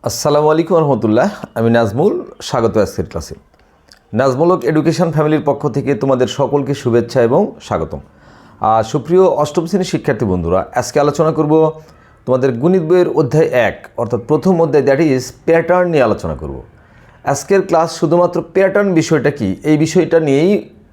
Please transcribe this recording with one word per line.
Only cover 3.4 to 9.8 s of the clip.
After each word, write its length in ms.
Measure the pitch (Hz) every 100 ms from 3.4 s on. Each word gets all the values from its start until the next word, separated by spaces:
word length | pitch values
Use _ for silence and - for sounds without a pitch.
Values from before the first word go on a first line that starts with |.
| _ _ _ _ _ _ _
নাজমুলক 500 | 107 135 127 170 180
এডুকেশন 460 | - 156 151 147 175
ফ্যামিলির 300 | 151 151 156
পক্ষ 240 | 143 139 147
থেকে 260 | 120 107
তোমাদের 320 | 135 139 127 123
সকলকে 480 | - 135 143 135
শুভেচ্ছা 480 | 139 127 117 117 135
এবং 300 | 117 143 208 -
স্বাগতম। 400 | - 92 80 71 - _ - - - -
আর 240 | - 113
সুপ্রিয় 380 | 110 147 127 180
অষ্টম 440 | 190 - 151 - 170
শ্রেণীর 200 | 202